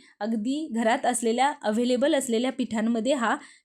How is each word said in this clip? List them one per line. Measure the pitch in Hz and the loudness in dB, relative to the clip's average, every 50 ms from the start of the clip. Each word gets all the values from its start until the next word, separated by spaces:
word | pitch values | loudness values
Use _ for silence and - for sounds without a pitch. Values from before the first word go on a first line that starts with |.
| - - _ - | -14 -20 _ -8
अगदी | 208 226 226 214 208 262 277 302 320 - | -4 -4 -4 -2 -2 -2 -4 -4 -4 -4
घरात | 220 226 233 220 254 277 - | -2 0 2 2 2 2 0
असलेल्या, | 240 240 - 240 226 233 247 262 294 302 - | 0 0 0 0 0 2 2 2 0 0 -2
अव्हेलेबल | - 214 214 233 240 247 254 226 269 311 311 | -2 -2 0 0 2 2 2 2 2 2 2
असलेल्या | 269 269 240 226 226 247 262 | 2 0 0 0 0 0 0
पिठांमध्ये | 262 - 240 - 214 226 220 226 233 226 214 262 302 | -2 -2 -4 -2 -2 0 0 0 0 0 0 0 0
हा | 254 233 214 262 294 - - - - | 2 2 0 0 -2 -4 -10 -20 -20